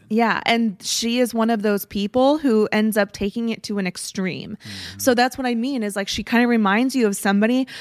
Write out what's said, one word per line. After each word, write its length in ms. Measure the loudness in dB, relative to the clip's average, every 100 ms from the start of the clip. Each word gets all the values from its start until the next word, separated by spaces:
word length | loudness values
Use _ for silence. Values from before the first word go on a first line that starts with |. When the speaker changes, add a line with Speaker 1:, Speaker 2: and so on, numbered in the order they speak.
| -4
Speaker 1:
Yeah, 320 | -2 0 0 0
and 360 | 2 0 -4
she 380 | -6 -4 -2 0
is 140 | 0
one 160 | 0 0
of 120 | 0
those 220 | 0 -2 -4
people 520 | -4 -2 2 4 4
who 320 | 2 2 2
ends 260 | 2 2 2
up 140 | 0
taking 380 | -2 -6 -4 -4
it 140 | -6
to 160 | -6 -4
an 60 | -4
extreme. 720 | -6 -8 -6 -4 -6 -10 -14
Speaker 2:
Mm-hmm. 400 | -14 -14 -14 -2
Speaker 1:
So 140 | 2
that's 240 | 4 2 0
what 80 | -2
I 100 | -2
mean, 280 | -2 -2
is, 120 | -4 -4
like, 120 | -4
she 160 | -6
kinda 240 | 0 2 4
reminds 480 | 4 4 2 2 2
you 100 | 0
of 100 | 0
somebody, 520 | 0 2 4 2 -2 -8